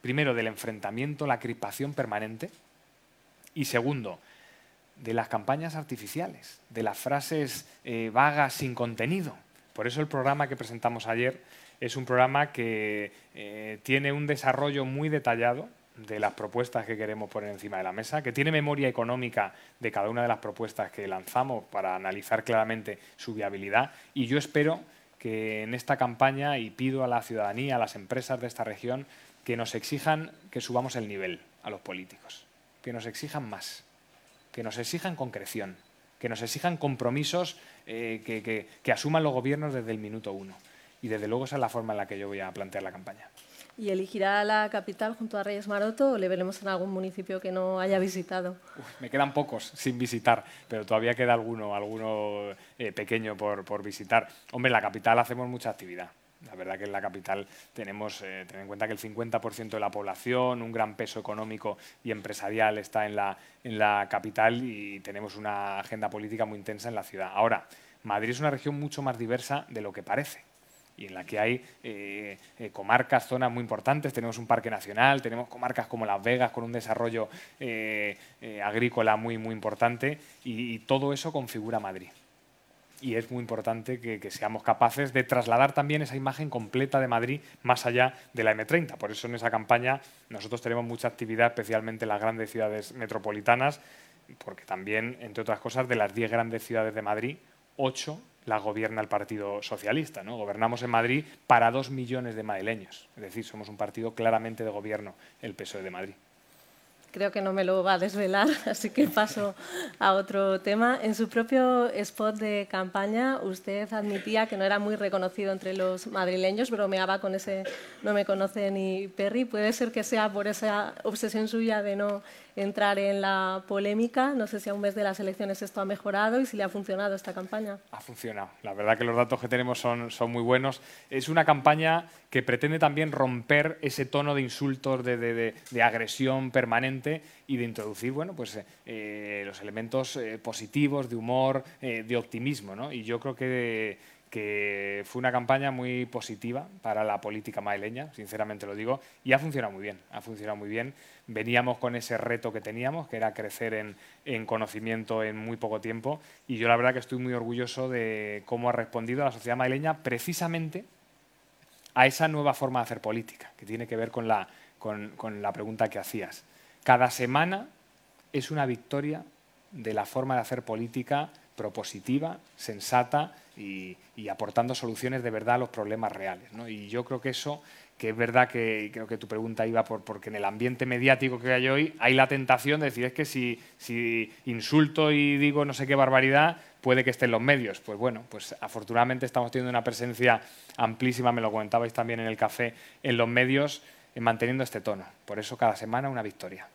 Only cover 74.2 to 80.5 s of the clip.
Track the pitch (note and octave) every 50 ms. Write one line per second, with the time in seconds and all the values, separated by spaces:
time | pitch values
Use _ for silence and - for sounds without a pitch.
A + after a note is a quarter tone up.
74.2 | A2+ A#2 A2 A#2 A#2 - A#2+ A2+ - A#2 A2 G2 - G2+ G#2 A2 B2 C#3 C#3 C#3
75.2 | A#2 A#2 A#2 A#2 B2 - - B2 B2 B2 B2+ - A2 - - A#2 A2+ G#2 G2+ G2
76.2 | F#2+ A#2 B2 B2 B2 A#2 - B2 A#2 A#2 A#2+ A#2+ A2+ A2+ - - A#2 A#2 A2+ A2+
77.2 | G#2+ - - - - - - _ C#3 A#2+ A2+ A2 A2 A2 G#2+ G#2 G#2 G#2 F#2+ -
78.2 | - - - _ A#2 A2+ G#2+ G#2 G2+ G#2 G#2 A2+ A#2+ A#2+ - A#2+ A2 A2 G#2+ G#2+
79.2 | A2+ A#2 A#2 A2 A2 A2+ A2+ A2 - A2 G#2 - A#2+ A#2 A#2+ A#2 C3 C#3 D3+ D3+
80.2 | - - - - - B2+